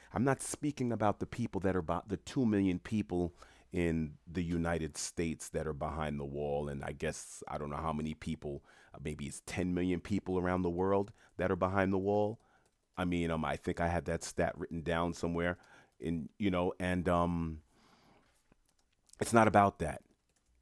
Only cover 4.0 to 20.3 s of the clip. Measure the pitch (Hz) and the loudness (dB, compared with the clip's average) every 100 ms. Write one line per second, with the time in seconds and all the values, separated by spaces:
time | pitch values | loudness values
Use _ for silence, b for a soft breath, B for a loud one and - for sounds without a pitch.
4 | 78 73 - 85 85 85 82 85 78 - | -2 -6 -8 -4 0 0 0 -2 -4 -6
5 | - - 85 76 - 82 78 73 76 76 | -6 -2 -2 -4 -6 -4 -4 -4 -4 -2
6 | 76 71 71 71 73 71 73 69 78 73 | -4 -4 -6 -4 -2 -2 -4 -6 -8 -4
7 | 78 - - - - 76 73 73 82 76 | -4 -4 -10 -14 -10 -8 -6 -4 -2 -2
8 | 78 78 - 78 73 69 B B B - | -4 -6 -8 -6 -8 -10 B B B -10
9 | 80 78 69 - - - 90 90 90 87 | -8 -8 -8 -10 -8 -2 0 2 0 0
10 | - 98 - 92 90 92 90 85 95 98 | -2 -2 0 0 2 2 0 2 2 2
11 | 101 b b - 90 90 92 98 95 98 | 0 b b -2 0 2 2 4 2 2
12 | 95 104 104 110 b b b _ _ - | 2 2 0 -4 b b b _ _ -4
13 | 90 87 82 80 73 73 - 85 85 87 | 0 2 2 0 0 -2 -4 0 0 0
14 | 76 82 - - 82 - 90 85 78 82 | -2 -4 -4 -2 -2 -2 -6 -4 0 0
15 | 87 85 85 85 87 90 B B B - | 0 -2 -2 0 0 -2 B B B -8
16 | 80 120 104 - 101 90 90 - 90 90 | -4 -4 -6 -2 0 2 0 0 -2 0
17 | 87 87 87 85 82 78 - b b b | 2 2 2 0 -2 -6 -14 b b b
18 | b b b b _ _ _ _ _ _ | b b b b _ _ _ _ _ _
19 | _ - - 117 107 101 101 - 76 - | _ -8 4 6 8 8 6 4 -4 -4
20 | - _ _ | -14 _ _